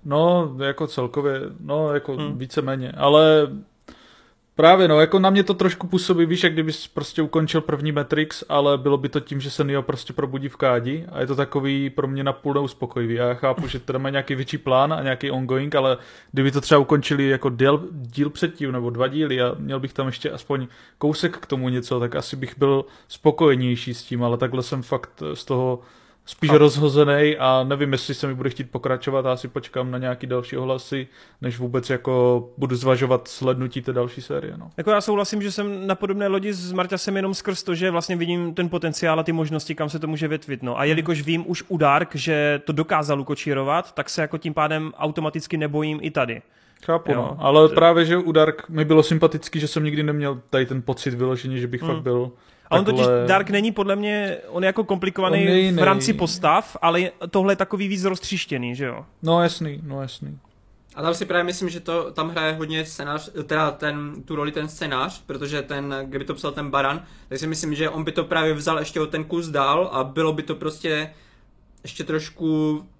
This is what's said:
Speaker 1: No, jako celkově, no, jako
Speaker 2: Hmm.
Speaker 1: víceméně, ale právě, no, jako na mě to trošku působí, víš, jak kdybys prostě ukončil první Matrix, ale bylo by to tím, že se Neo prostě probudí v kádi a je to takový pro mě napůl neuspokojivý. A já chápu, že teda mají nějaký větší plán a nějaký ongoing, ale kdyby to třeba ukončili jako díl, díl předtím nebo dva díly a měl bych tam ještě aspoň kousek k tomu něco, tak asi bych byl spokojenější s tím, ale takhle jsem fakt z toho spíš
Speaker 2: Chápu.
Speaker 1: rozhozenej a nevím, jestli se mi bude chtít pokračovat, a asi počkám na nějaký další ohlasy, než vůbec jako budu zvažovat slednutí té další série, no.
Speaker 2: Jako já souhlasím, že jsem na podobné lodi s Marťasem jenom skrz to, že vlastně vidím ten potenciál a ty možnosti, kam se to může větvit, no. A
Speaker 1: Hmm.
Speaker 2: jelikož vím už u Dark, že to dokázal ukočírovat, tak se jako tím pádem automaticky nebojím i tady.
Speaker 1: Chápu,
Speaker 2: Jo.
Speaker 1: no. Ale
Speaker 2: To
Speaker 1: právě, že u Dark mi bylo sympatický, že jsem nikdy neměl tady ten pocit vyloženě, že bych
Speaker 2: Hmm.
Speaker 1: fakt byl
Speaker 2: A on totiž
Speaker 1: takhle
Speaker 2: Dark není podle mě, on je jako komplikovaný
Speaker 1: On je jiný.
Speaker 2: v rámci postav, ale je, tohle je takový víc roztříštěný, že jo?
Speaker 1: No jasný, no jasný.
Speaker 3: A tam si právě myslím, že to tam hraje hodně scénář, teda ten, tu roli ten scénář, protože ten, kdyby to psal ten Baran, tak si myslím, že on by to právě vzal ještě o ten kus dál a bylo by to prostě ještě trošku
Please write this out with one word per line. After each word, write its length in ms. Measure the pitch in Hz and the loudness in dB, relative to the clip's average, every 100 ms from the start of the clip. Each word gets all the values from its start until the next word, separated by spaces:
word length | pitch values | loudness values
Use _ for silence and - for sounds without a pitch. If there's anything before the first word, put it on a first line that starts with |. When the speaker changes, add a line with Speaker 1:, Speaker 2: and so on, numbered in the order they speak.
| 151 | 0
Speaker 1:
No, 500 | 143 165 175 165 131 | 2 4 4 0 -4
jako 240 | 139 139 151 | -4 -2 -4
celkově, 540 | - 127 131 143 135 147 - | -4 -4 -2 -2 -2 -6 -12
no, 340 | 151 143 156 | -6 -2 0
jako 220 | 143 143 135 | -2 -4 -6
Speaker 2:
Hmm. 220 | 147 131 | -6 -6
Speaker 1:
víceméně, 540 | 131 - 131 135 127 151 | -4 -4 -2 -4 -6 0
ale 500 | 139 151 156 156 147 139 - _ - - _ _ _ _ _ - | 6 8 8 6 4 -2 -14 _ -20 -20 _ _ _ _ _ 6
právě, 320 | 156 190 180 | 8 10 8
no, 120 | 151 | 8
jako 200 | 156 190 | 6 6
na 100 | 190 | 6
mě 140 | 196 | 4
to 100 | 196 | 4
trošku 340 | 185 190 - 175 | 4 2 0 0
působí, 380 | 180 180 175 165 | 0 2 2 4
víš, 180 | 180 | 4
jak 100 | 175 | 2
kdybys 340 | 160 156 151 - | 2 -2 -4 -8
prostě 340 | - 143 - | -8 -8 -2
ukončil 400 | 156 165 156 160 | 0 2 2 0
první 300 | 156 151 151 | 0 -4 -2
Matrix, 520 | 147 143 151 156 - - | -2 0 0 0 -4 -2
ale 280 | 147 143 143 | 2 4 4
bylo 200 | 135 139 | 2 2
by 120 | 135 | 0
to 100 | 147 | -4
tím, 220 | 123 139 | -4 -8
že 80 | 135 | -8
se 120 | - | -2
Neo 180 | 139 139 | -2 -2
prostě 320 | 127 131 - | -2 -6 -6
probudí 360 | 123 139 135 139 | -6 -6 -4 -8
v 60 | - | -2
kádi 500 | 135 123 120 147 175 | 2 2 0 -6 -8
a 80 | 143 | -6
je 60 | 131 | -4
to 80 | 139 | -2
takový 540 | 139 143 135 139 139 | -2 -2 -2 -2 -2
pro 180 | 131 135 | -2 -4
mě 160 | 135 | -2
napůl 300 | 139 135 147 | -4 -4 -2
neuspokojivý. 680 | 139 139 - 131 - 117 117 | -2 -2 -6 -8 -4 -2 0
A 60 | 123 | 0
já 60 | |
chápu, 340 | 120 139 131 139 | 0 0 0 -4
že 120 | 127 | -6
teda 200 | - 131 | -4 -4
mají 120 | 135 | -2
nějaký 240 | 139 135 135 | -4 -2 -4
větší 220 | 135 151 | -4 -4
plán 360 | - 131 143 | 2 4 4
a 80 | 160 | 0
nějaký 280 | 135 131 139 | -2 -4 -4
ongoing, 440 | 131 127 131 143 147 | -4 -2 -2 0 2
ale 220 | 131 127 - - _ | 2 0 -4 -20 _
kdyby 200 | 135 135 | 0 2
to 100 | 139 | 2
třeba 180 | - 147 | 6 6
ukončili 500 | 139 151 - 143 139 | 6 2 2 0 2
jako 200 | 131 139 | 2 0
díl, 380 | 120 131 147 180 | 2 4 4 0
díl 380 | 160 120 120 143 | -12 -12 -2 -2
předtím 420 | 147 170 170 143 | -2 -6 -4 -6
nebo 180 | 127 120 | -4 -4
dva 180 | 120 131 | 0 -2
díly 340 | 139 156 127 | 0 -2 0
a 140 | 123 - | 0 -2
měl 200 | 143 135 | -6 -6
bych 140 | 131 | -6
tam 120 | - 135 | -4 -4
ještě 240 | 123 147 | -4 -6
aspoň 360 | 135 - 139 123 - - _ | -8 -4 -4 -4 -12 -20 _
kousek 400 | 147 151 170 175 | -2 0 -2 -4
k 80 | - | -6
tomu 240 | 135 127 | -4 -2
něco, 300 | 123 120 127 | -2 -2 -2
tak 160 | 120 143 | -2 -4
asi 200 | - 135 | -6 -8
bych 240 | 131 - | -10 0
byl 260 | 139 135 135 - _ | 2 2 0 -14 _
spokojenější 840 | - 156 151 160 131 127 120 123 | 0 2 4 4 4 2 -2 -4
s 100 | 120 | -10
tím, 200 | - 123 | -8 -2
ale 140 | 120 120 | 0 0
takhle 260 | 123 127 | -2 -2
jsem 180 | 123 135 | -4 -6
fakt 420 | 120 131 - _ 151 | -4 -6 -6 _ -10
z 120 | 151 - | -10 -4
toho 340 | 127 127 123 - _ _ _ - | -2 0 -4 -8 _ _ _ -20
spíš 240 | - 156 | -4 6
Speaker 2:
Chápu. 80 | 147 | 8
Speaker 1:
rozhozenej 800 | 147 139 147 139 147 143 151 151 | 8 6 2 4 4 6 4 2
a 240 | 131 131 | 2 4
nevím, 280 | 131 139 139 | 2 0 0
jestli 220 | 135 - | -2 -4
se 140 | 135 139 | -6 -4
mi 80 | 131 | -4
bude 140 | 139 | -4
chtít 220 | 123 131 | -6 -8
pokračovat, 540 | 123 131 127 - 135 131 | -6 -2 -2 0 -2 0
a 60 | |
asi 140 | 127 123 | -2 -4
počkám 440 | - - - 127 | -10 -8 -6 -6
na 60 | 127 | -4
nějaký 300 | 127 123 127 | -4 -6 -4
další 300 | 127 123 131 | -4 -4 -6
ohlasy, 500 | 131 131 - 139 127 - - _ | -4 -4 -4 -8 -8 -14 -20 _
než 180 | 131 117 | -8 -6
vůbec 300 | 123 127 123 | -2 -4 -2
jako 600 | 131 135 127 123 123 120 - | -4 0 2 4 4 0 -6
budu 180 | 139 127 | -4 -2
zvažovat 520 | 131 127 131 127 160 | 2 2 4 0 0
slednutí 540 | - 131 127 127 131 | -4 -2 -2 -2 -6
té 120 | 123 | -4
další 280 | 123 120 120 | -2 -4 -6
série, 360 | 123 143 139 - | -8 -8 -8 -14
no. 120 | - - | -16 -6
Speaker 2:
Jako 140 | 165 | 0
já 100 | 214 | 0
souhlasím, 400 | 208 208 196 214 | 2 -2 0 -4
že 100 | 202 | -4
jsem 360 | 185 208 202 196 | -4 -6 -6 -4
na 80 | 185 | -4
podobné 320 | 202 196 202 | -2 -2 0
lodi 260 | 196 196 | 0 -2
s 180 | 196 180 | -6 -6
Marťasem 440 | 185 180 185 - 196 | -4 -2 -2 -2 -2
jenom 180 | 190 | -2
skrz 300 | 190 - 185 | -4 -4 -6
to, 120 | - 170 | -4 -2
že 160 | 185 | 0
vlastně 240 | 170 170 180 | -2 -2 -4
vidím 380 | 170 175 170 | -2 -2 -2
ten 160 | 165 175 | -2 -4
potenciál 500 | 170 165 151 170 160 | -2 -4 -2 0 0
a 40 | |
ty 80 | 160 | 0
možnosti, 440 | 165 156 156 - 156 | -2 -2 -4 -6 -6
kam 140 | 151 | -6
se 100 | 156 | -4
to 80 | 156 | -6
může 200 | 156 156 | -4 -4
větvit, 360 | 151 143 131 | -4 -6 -8
no. 120 | 127 120 | -6 -2
A 20 | |
Speaker 1:
Hmm. 80 | 143 | 0
Speaker 2:
jelikož 320 | 160 160 160 | 0 0 -4
vím 220 | 147 165 175 | -2 -2 -2
už 160 | 175 - | -6 -4
u 100 | 175 | 2
Dark, 380 | 151 143 170 143 | 4 4 0 -6
že 460 | 131 151 147 143 147 | -2 0 2 0 -2
to 60 | |
dokázal 480 | 151 160 165 147 143 | -2 0 0 0 -2
ukočírovat, 680 | 131 147 - 139 135 160 185 - | -2 -6 -2 -2 0 -2 -2 -8
tak 140 | 143 | -6
se 120 | - | -4
jako 160 | 156 165 | -4 -4
tím 160 | 165 | -6
pádem 400 | 156 151 156 156 - | -2 0 0 -6 -6
automaticky 600 | 151 151 156 160 151 160 | -6 -2 -4 -4 -6 -4
nebojím 420 | 151 147 156 151 | -2 -2 -2 -4
i 100 | 156 | -4
tady. 300 | 151 123 113 - _ _ _ - | -2 -2 -4 -12 _ _ _ -2
Speaker 1:
Chápu, 260 | 165 165 | -2 0
Speaker 2:
Jo. 60 | 143 | -2
Speaker 1:
no. 200 | 135 139 | -2 0
Ale 300 | 139 147 156 | 6 8 8
Speaker 2:
To 60 | 151 | 8
Speaker 1:
právě, 300 | 165 170 165 | 6 6 4
že 120 | 175 | 2
u 140 | 180 | 4
Dark 380 | 156 156 156 - | 4 4 2 -6
mi 160 | 160 151 | -2 6
bylo 180 | 156 | 6
sympatický, 560 | 151 160 160 156 - 160 | 6 4 4 2 -6 -4
že 80 | 147 | -4
jsem 160 | - | -2
nikdy 200 | 151 147 | -2 0
neměl 380 | 151 147 143 131 - | -2 -2 -2 -4 -2
tady 160 | 135 127 | 0 0
ten 160 | 131 | -2
pocit 320 | 120 131 - | -4 -4 -4
vyloženě, 440 | 120 127 127 131 131 | -2 0 -2 -4 -4
že 100 | 120 | -4
bych 140 | 120 | -6
Speaker 2:
Hmm. 100 | 160 | -4
Speaker 1:
fakt 80 | 160 | -4
byl 280 | 127 123 123 - _ _ _ | 0 0 -2 -8 _ _ _
Speaker 2:
A 60 | 165 | 2
on 80 | 202 | 4
totiž 140 | 131 127 | 4 4
Speaker 1:
takhle 220 | 123 120 | 4 4
Speaker 2:
Dark 220 | 190 196 | 2 4
není 220 | 202 214 | 0 0
podle 240 | 208 196 196 | 0 0 0
mě, 420 | 208 208 202 175 - | 0 -2 -4 -6 -8
on 160 | 175 | -2
je 40 | 190 | 0
jako 160 | 190 | 0
komplikovaný 540 | 208 190 185 190 185 160 | 0 0 -2 0 2 4
Speaker 1:
On 60 | 170 | 4
je 120 | 180 | 4
jiný. 180 | 190 180 | 4 4
Speaker 2:
v 20 | |
rámci 300 | 185 196 - | 4 4 2
postav, 640 | 220 170 180 160 170 220 - | 0 0 0 2 2 0 -2
ale 200 | 165 170 | 0 2
je, 100 | 180 - 175 | -2 -6 -2
tohle 220 | 196 190 | 0 2
je 40 | 190 | 2
takový 320 | 190 202 196 | 0 -2 -4
víc 160 | 196 | -2
roztříštěný, 720 | 190 185 - 185 - 139 123 123 | -2 -4 -6 -8 -4 -6 -6 -6
že 100 | 135 | -6
jo? 200 | 117 - _ | -8 -14 _
Speaker 1:
No 200 | 160 170 | 0 4
jasný, 360 | 170 165 160 143 | 2 0 -8 -8
no 180 | 156 139 | -10 -10
jasný. 360 | 135 - 143 143 _ _ _ _ _ - | -10 -12 -14 -14 _ _ _ _ _ -6
Speaker 3:
A 60 | |
tam 120 | 156 | -4
si 120 | 170 190 | -2 -2
právě 180 | 175 | -2
myslím, 260 | 175 180 185 | -2 -4 -6
že 100 | 170 | -8
to 320 | 170 170 165 | -6 -4 -4
tam 180 | - 156 | -6 -6
hraje 240 | 170 156 | -2 -2
hodně 320 | 160 156 160 156 | -2 -4 -6 -6
scénář, 460 | - 143 151 151 170 143 | -8 -8 -8 -8 -12 -4
teda 260 | 156 151 | 0 0
ten, 420 | 139 151 147 147 156 127 | -2 -6 -6 -8 -12 -8
tu 100 | 151 | -4
roli 160 | 147 | -4
ten 160 | 151 151 | -4 -8
scénář, 560 | - 156 131 147 190 - | -8 -6 -4 -4 -8 -12
protože 360 | 139 143 147 | -10 -6 -6
ten, 340 | 139 143 143 135 135 | -6 -6 -6 -8 -8
kdyby 200 | 139 143 | -8 -8
to 80 | |
psal 180 | 139 151 | -6 -6
ten 180 | 139 143 | -6 -4
Baran, 340 | 139 139 151 - - - | 0 0 -2 -8 -20 -14
tak 80 | 131 | -8
si 100 | 156 | -6
myslím, 280 | 156 160 147 | -4 -4 -2
že 140 | 156 | -2
on 140 | 156 | -2
by 80 | 160 | -4
to 120 | 160 | -4
právě 300 | 160 165 160 | -2 0 0
vzal 260 | 151 151 160 | 0 -2 -2
ještě 220 | 151 - | -2 -4
o 40 | 156 | -4
ten 180 | 156 | -4
kus 240 | 156 170 165 | -4 -6 -4
dál 420 | 147 139 151 185 | 0 2 2 0
a 100 | 127 | -2
bylo 300 | 135 139 160 | -4 -2 -2
by 100 | 151 | -2
to 120 | 151 156 | -6 -6
prostě 540 | 156 151 165 151 156 - _ _ _ _ _ _ | -6 -6 -4 -4 -4 -12 _ _ _ _ _ _
ještě 200 | - - | -20 -14
trošku 800 | - 156 156 - 160 156 151 151 - _ | -4 -4 -4 -6 -2 0 0 -2 -6 _